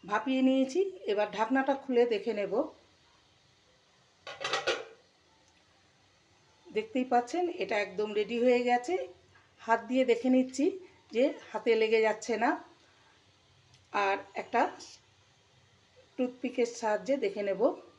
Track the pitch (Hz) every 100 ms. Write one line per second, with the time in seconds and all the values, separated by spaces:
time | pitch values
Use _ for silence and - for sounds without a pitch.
0 | - 214 262 262 262 269 262 349 392 -
1 | - 202 208 196 220 269 269 269 - 240
2 | 240 214 233 208 190 202 311 - _ _
3 | _ _ _ _ _ _ _ _ _ _
4 | _ _ - - - - - - - -
5 | _ _ _ _ _ _ _ _ _ _
6 | _ _ _ _ _ _ 359 220 214 262
7 | 254 240 240 330 359 - 185 214 196 185
8 | 214 214 202 240 247 247 247 247 247 370
9 | - - _ - _ _ - 226 214 254
10 | 254 233 254 254 262 - 320 381 - -
11 | _ 220 285 - - 220 240 220 220 220
12 | 220 214 - 220 247 349 - _ _ _
13 | _ _ _ _ _ _ _ _ _ 208
14 | 196 196 - - 190 233 330 - - -
15 | _ _ _ _ _ _ _ _ _ _
16 | _ - 254 - 254 247 233 - 220 208
17 | 185 277 202 208 202 185 254 - -